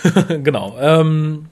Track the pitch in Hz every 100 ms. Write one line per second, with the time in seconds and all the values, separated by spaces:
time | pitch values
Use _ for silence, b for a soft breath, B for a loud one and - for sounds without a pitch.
0 | 185 196 190 160 139 120 98 120 143 160
1 | 160 156 156 151 156